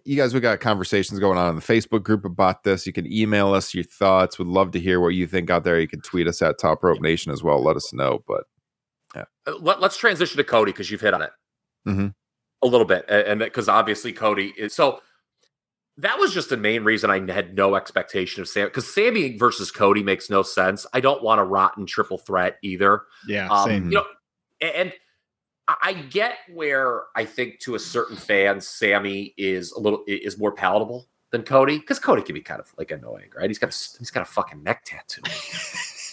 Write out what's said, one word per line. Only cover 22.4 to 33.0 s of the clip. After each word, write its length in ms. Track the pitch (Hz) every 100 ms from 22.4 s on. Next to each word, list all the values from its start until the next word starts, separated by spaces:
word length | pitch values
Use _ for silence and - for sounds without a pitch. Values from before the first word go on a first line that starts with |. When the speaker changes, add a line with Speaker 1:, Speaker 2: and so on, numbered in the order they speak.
| 90 -
Speaker 2:
either. 400 | 101 92 98 107 - _ 101
Speaker 3:
Yeah, 220 | 101 95
Speaker 2:
Um, 180 | 101 101
Speaker 3:
same. 220 | 101 87
Speaker 2:
you 60 | 98
know, 60 | - - _ _ _ _
a-, 160 | 165 151
and 140 | 180 - _ _ _ _ _ _ -
I, 60 | 160
I 100 | 175
get 420 | 185 139 180 233 247 -
where 500 | 170 151 135 131 113 - 113
I 80 | 110
think 320 | - 123 -
to 140 | -
a 40 | 110
certain 380 | - 123 - 107
fan, 440 | - 101 98 101
Sammy 720 | - - 107 101 101 98 101 -
is 340 | 98 92 87
a 60 | -
little, 220 | 104 104 -
i-, 40 |
is 260 | 101 104 98
more 140 | 104
palatable 540 | - 95 104 113 123 - _ _
than 100 | 117
Cody, 380 | 107 135 135 151
'cause 180 | - 269
Cody 240 | - 127
can 100 | -
be 60 | 73
kind 200 | - 71
of, 120 | - -
like, 120 | 80
annoying, 360 | 76